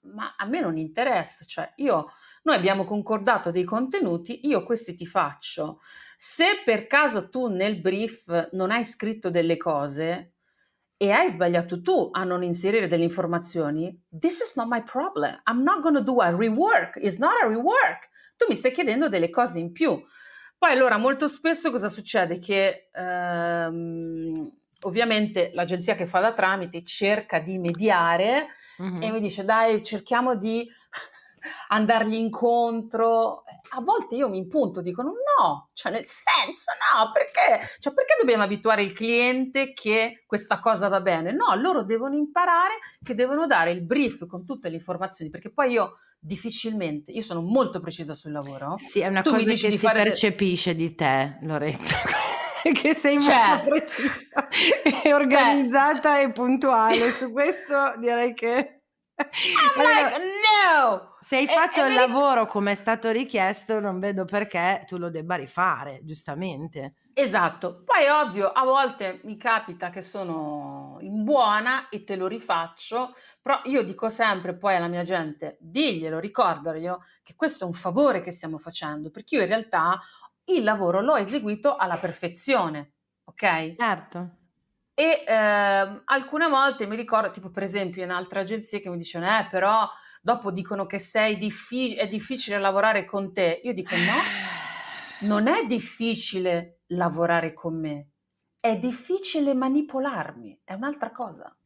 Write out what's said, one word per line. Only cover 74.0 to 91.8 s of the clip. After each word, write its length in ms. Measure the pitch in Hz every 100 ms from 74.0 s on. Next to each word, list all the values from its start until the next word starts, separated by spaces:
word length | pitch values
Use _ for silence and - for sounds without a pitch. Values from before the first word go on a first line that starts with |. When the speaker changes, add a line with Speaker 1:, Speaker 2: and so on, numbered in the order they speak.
| 220
Speaker 1:
sempre 480 | 220 220 190 180 175
poi 220 | 202 185
alla 100 | 170
mia 160 | 175
gente: 540 | 175 185 156 151 156 -
"Diglielo, 580 | 165 202 302 170 160 160
ricordaglielo 840 | 202 226 202 151 156 160 170 180 _ _
che 140 | _ _
questo 300 | 311 - 180
è 20 |
un 60 |
favore 480 | 170 185 185 294 196
che 100 | 175
stiamo 260 | 175 160 156
facendo", 540 | 165 - 156 151 156
perché 240 | - - 285
io 60 |
in 60 | 180
realtà 500 | 220 220 180 165 185 - - - _ -
il 180 | 359
lavoro 380 | 214 214 175 185
l'ho 160 | 233 294
eseguito 580 | 190 277 208 208 196 185
alla 220 | 185 170
perfezione, 960 | 180 170 175 175 - 254 170 151 147 _ _ _ -
ok? 500 | - 202 165 160 165
Speaker 2:
Certo. 540 | 233 180 - 175 175 _ _ _ _ _ _ -
Speaker 1:
E, 240 | 311 320 -
ehm, 760 | 226 214 208 202 196 196 208 -
alcune 440 | 269 262 302 330
volte 360 | 277 269 269 202
mi 120 | 220
ricordo, 340 | 226 220 208
tipo 180 | 185 185
per 120 | 185
esempio 400 | 196 202 185 175
in 80 | 180
altre 300 | 180 185 196
agenzie 380 | 190 220 214 202
che 80 | 196
mi 80 | 175
dicevano: 420 | 170 170 180 220
"Eh, 80 | 208
però 400 | 185 190 220 208 - - -
dopo 300 | 175 240 196
dicono 340 | 180 180 196 190
che 140 | 202
sei 380 | - 220 220 202
diffi-, 580 | 208 - - 247